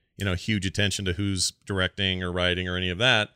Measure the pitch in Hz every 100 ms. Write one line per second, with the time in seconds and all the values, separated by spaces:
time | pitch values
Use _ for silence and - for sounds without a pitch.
0 | _ - 98 87 - 107 95 101 101 -
1 | 95 85 101 95 - - - 98 92 -
2 | 98 92 90 90 90 90 92 90 92 90
3 | 127 113 104